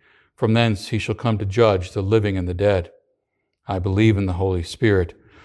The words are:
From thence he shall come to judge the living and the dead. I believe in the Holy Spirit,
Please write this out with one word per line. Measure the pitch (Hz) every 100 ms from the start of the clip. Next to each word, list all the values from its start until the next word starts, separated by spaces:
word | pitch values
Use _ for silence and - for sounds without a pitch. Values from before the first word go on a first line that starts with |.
| _ _ _
From | _ 120
thence | 113 117 104 -
he | 107
shall | - 107
come | 120 107
to | 101
judge | 98 113 95 90
the | 104
living | 98 110 104 95
and | 90
the |
dead. | 90 101 95 87 _ _ _ _ _ _ _ -
I | 95
believe | 98 95 113 101
in | 98
the |
Holy | 87 95 90
Spirit, | 82 - 113 98 87 - _ -